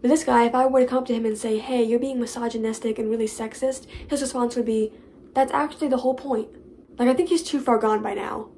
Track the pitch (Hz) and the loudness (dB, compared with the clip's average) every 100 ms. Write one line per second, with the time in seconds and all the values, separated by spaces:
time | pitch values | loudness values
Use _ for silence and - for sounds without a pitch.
0 | 247 311 - 240 233 254 262 262 247 254 | 4 2 4 4 4 4 4 4 4 2
1 | 254 226 226 214 226 214 247 254 226 240 | 0 0 0 -2 -2 -2 0 0 2 2
2 | 269 254 233 247 233 226 220 220 226 220 | 0 -4 -4 -4 -4 -2 -4 -4 -4 -4
3 | 220 226 220 - 220 - 262 262 - - | -2 -2 -2 -4 -10 -4 -4 -4 -12 -16
4 | - 285 262 254 240 247 220 220 214 - | -4 -4 -2 -2 -2 0 0 0 -2 -6
5 | - - - - 262 - 302 - 302 247 | -20 -20 -4 0 2 0 -2 -2 -2 0
6 | 254 262 277 226 - - - - - - | 0 -2 -2 -4 -4 -14 -20 -20 -20 0
7 | 240 262 349 339 - 285 262 226 220 214 | 2 4 2 0 0 -2 2 2 2 0
8 | 214 202 - 220 214 | -2 -6 -6 -8 -12